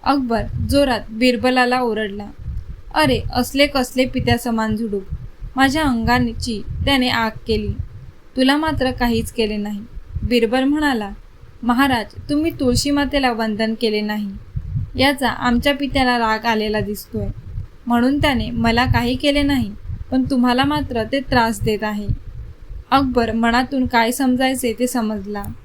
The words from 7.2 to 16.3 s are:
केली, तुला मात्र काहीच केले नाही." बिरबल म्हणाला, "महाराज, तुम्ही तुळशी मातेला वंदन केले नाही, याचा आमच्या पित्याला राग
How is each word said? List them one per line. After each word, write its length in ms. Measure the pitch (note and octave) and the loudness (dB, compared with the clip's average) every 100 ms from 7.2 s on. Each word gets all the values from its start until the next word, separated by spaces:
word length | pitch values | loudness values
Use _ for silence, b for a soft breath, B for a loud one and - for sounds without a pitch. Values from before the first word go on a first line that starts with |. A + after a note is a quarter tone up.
| A3+ - - | -2 -4 -2
केली, 240 | G#3+ G#3 - - - - - - - | -2 -2 -6 -8 -12 -16 -20 -8 2
तुला 200 | C4 D4 | 4 4
मात्र 340 | D#4+ C#4+ C4 | 0 0 -2
काहीच 400 | B3+ A#3+ A3+ A3 | 0 0 0 -2
केले 260 | - G#3+ G#3+ | -2 -2 -2
नाही." 240 | G#3 G3+ A3+ - - - | -6 -8 -10 -14 -10 -6
बिरबल 400 | G#3+ A#3+ A3 B3+ | 2 2 4 2
म्हणाला, 480 | C4+ D4+ D4 A#3+ G3+ G#3 - - - - | 2 2 2 0 -4 -10 -18 -20 -20 -6
"महाराज, 420 | A#3 A#3+ C#4 A#3+ G3+ - - | 0 4 4 2 -2 -12 -2
तुम्ही 220 | D4 D#4+ - | 0 0 0
तुळशी 320 | C4 A#3+ C#4+ | 2 2 2
मातेला 400 | C#4+ C#4 C#4+ B3+ | 0 2 2 0
वंदन 420 | A3+ A3 G#3 A3 A3 | 0 -2 0 -2 0
केले 200 | A3+ G#3+ | 0 0
नाही, 280 | G#3+ G#3 G3+ G3 - - - - - | -2 -4 -6 -8 -8 -8 -4 -6 -4
याचा 340 | - C4+ C4+ B3 | 2 2 4 -2
आमच्या 460 | - B3 A#3+ C#4+ | 0 0 2 2
पित्याला 440 | C#4 C#4+ C#4 B3+ A#3+ | 0 0 2 2 2
राग 260 | A3 | 2